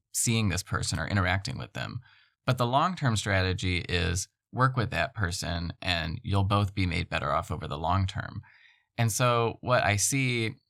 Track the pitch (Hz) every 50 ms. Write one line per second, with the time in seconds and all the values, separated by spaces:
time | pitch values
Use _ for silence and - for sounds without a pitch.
0 | _ _ - - - 123 113 113 107 98 82 85 - - - - - - - 76
1 | 80 - - 101 87 90 92 98 98 - - - 58 - - 62 57 52 - -
2 | - - - _ _ _ _ _ - 131 131 131 120 120 127 143 165 185 180 -
3 | 147 120 110 101 - 107 98 95 92 92 92 92 95 92 90 85 - - 87 87
4 | 85 85 87 92 - - _ _ _ _ - 113 127 131 131 123 104 92 - 82
5 | 80 - - 110 104 85 85 - 78 80 85 85 87 82 - - - 95 87 82
6 | 80 82 80 - - 92 98 98 101 98 104 101 101 95 - 98 92 90 85 85
7 | 87 - 82 80 71 71 71 80 - - 78 69 76 - 71 73 80 85 90 95
8 | 95 95 - - - - - - - - - - - - _ _ _ _ _ -
9 | 113 113 - - 127 123 120 117 117 113 - - - 110 123 - - 98 104 101
10 | - - 139 135 131 123 123 117 113 110 - - _